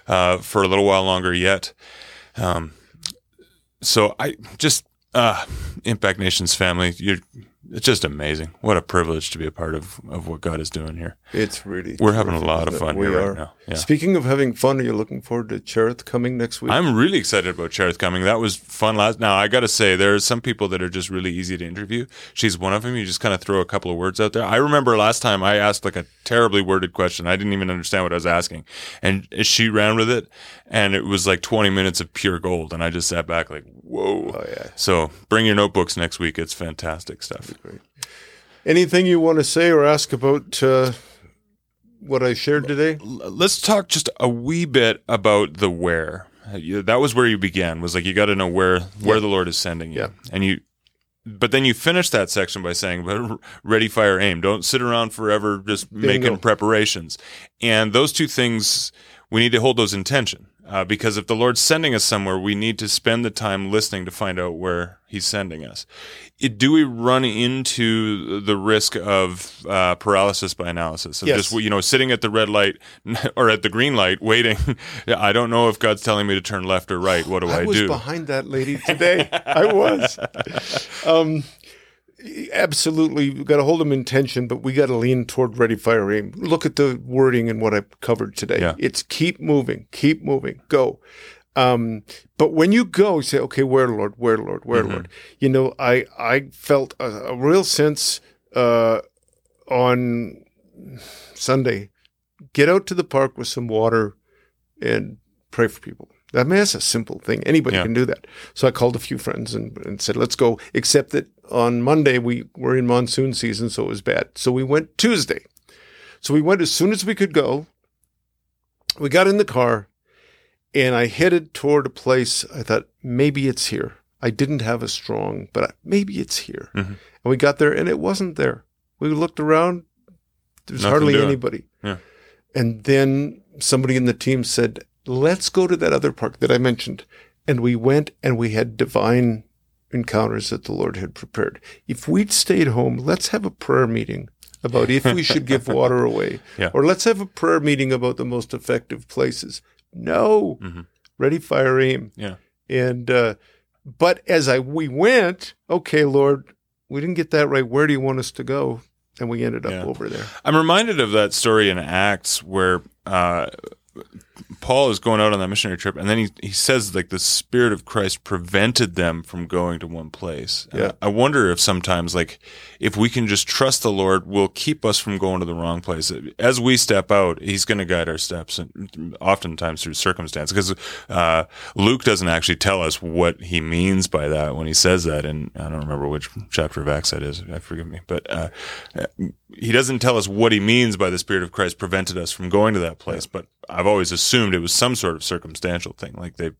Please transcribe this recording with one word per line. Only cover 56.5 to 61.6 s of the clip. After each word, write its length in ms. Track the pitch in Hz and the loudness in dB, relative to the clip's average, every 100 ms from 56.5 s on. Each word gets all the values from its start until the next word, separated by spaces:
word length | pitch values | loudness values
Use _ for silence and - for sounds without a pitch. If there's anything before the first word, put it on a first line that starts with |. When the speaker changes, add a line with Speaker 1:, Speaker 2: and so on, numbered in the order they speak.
| 107 104 107 107 90 82 - - - - _ | 2 2 2 2 -2 -8 -14 -16 -20 -20 _
Speaker 1:
And 320 | 117 110 107 | 2 2 4
those 200 | 117 147 | 2 2
two 160 | - 147 | 0 -2
things, 640 | - 120 113 104 - - - - - _ | 0 0 0 -2 -2 -4 -12 -20 -20 _
we 100 | 110 | 0
need 120 | 117 | 4
to 80 | 117 | 4
hold 160 | 131 120 | 2 2
those 160 | 104 | 0
in 120 | 98 | -2
tension. 420 | 92 139 107 - - _ - | -2 -2 -2 -6 -14 _ -6
Uh, 180 | 95 | -4
because 320 | 90 104 113 104 | -2 -2 -2 -2
if 100 | 95 | -2
the 80 | |
Lord's 260 | 110 123 117 | 0 0 2